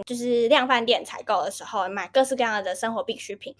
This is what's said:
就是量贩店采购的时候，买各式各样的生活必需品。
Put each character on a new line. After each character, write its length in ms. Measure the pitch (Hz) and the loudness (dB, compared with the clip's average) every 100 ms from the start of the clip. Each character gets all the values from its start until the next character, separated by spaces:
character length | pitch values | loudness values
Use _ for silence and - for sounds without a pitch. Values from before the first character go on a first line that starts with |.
| 196 | -8
就 100 | 240 | -4
是 320 | 247 240 233 | 0 2 6
量 180 | 294 254 | 4 4
贩 180 | 247 | 2
店 200 | 226 220 | 4 0
采 180 | - - | -2 -8
购 220 | - 190 | -2 0
的 60 | 165 | 0
时 120 | - | -6
候， 260 | - 214 185 | -4 -2 -2
买 200 | 196 269 | -4 0
各 160 | 269 | 2
式 100 | 262 | 2
各 80 | 254 | 2
样 220 | 233 208 | 0 0
的 100 | 190 | -4
生 180 | 185 226 | -4 -4
活 80 | 226 | -4
必 120 | 180 220 | -4 -8
需 200 | - 202 | -10 -12
品。 180 | - | -14